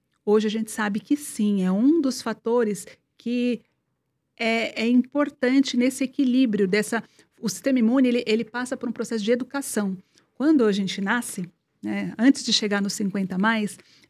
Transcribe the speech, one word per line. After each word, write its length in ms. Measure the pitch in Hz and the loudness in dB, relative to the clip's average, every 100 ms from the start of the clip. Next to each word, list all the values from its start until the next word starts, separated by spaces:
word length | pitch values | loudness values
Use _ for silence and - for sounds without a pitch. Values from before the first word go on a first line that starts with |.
| _ _ - | _ _ 0
hoje 220 | 214 214 | 2 2
a 20 | |
gente 220 | 220 214 | -4 -6
sabe 280 | - 208 202 | -4 -4 -4
que 160 | - 294 | -2 -2
sim, 480 | - - 208 196 | -2 -2 0 2
é 80 | 185 | 2
um 300 | 190 262 339 | 2 4 4
dos 200 | 277 247 | 2 -2
fatores 640 | 240 220 233 240 220 196 - - _ _ | -6 -6 -2 0 0 -4 -10 -20 _ _
que 440 | 233 247 247 226 _ _ _ _ _ _ _ - | -4 -2 -2 -4 _ _ _ _ _ _ _ -6
é, 460 | 226 226 220 - | -2 -2 -4 -2
é 40 | 226 | 2
importante 880 | 247 247 294 285 - 247 269 262 247 | 2 2 0 -2 -2 2 2 2 2
nesse 260 | 247 262 | 0 0
equilíbrio 640 | 262 - 262 247 262 202 190 | -4 0 2 2 2 2 2
dessa, 360 | 208 208 226 - _ _ _ | 0 0 -4 -8 _ _ _
o 80 | 226 | -8
sistema 300 | - 277 254 | -4 0 2
imune, 280 | 220 269 254 | 4 4 2
ele, 160 | 240 214 | 2 0
ele 180 | 220 226 | -2 -2
passa 320 | 240 247 277 | -8 -8 -6
por 100 | 247 | -6
um 40 | |
processo 320 | 220 226 226 | -6 -6 -4
de 80 | 208 | 0
educação. 640 | 247 247 277 - 220 196 185 - _ _ - | 0 -2 -8 -6 -4 -4 -6 -12 _ _ -2
Quando 300 | 285 302 220 | 4 4 4
a 60 | |
gente 300 | 202 190 - | 2 -2 -4
nasce, 460 | 196 240 - - 170 _ _ _ | -2 -2 -4 -8 -12 _ _ _
né, 300 | 208 202 190 - | -8 -6 -6 2
antes 260 | 247 269 | 4 4
de 100 | - | 2
chegar 280 | 214 214 202 | 0 0 -2
nos 120 | 202 | -2
cinquenta 420 | - 196 202 185 185 | -2 -4 -2 -4 0
a 20 | |
mais, 400 | 208 226 214 - _ _ | 0 0 -2 -8 _ _